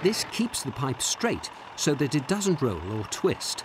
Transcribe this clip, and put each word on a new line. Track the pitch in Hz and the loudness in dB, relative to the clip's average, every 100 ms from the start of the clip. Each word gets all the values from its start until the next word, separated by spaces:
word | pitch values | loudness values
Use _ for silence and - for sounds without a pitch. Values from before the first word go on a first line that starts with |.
This | 180 214 - | 2 2 -4
keeps | - 233 - | -2 -2 -2
the | 135 | -4
pipe | 117 135 - | -2 -2 0
straight | - - 233 135 - - - - | 0 0 0 0 -6 -12 -16 -2
so | - 135 | 0 2
that | 143 | 4
it | 151 131 | 2 2
doesn't | 202 196 170 | 0 2 4
roll | 127 90 87 | 4 2 -2
or | 107 101 | -4 -4
twist. | - 190 - - - | 0 0 0 -4 -6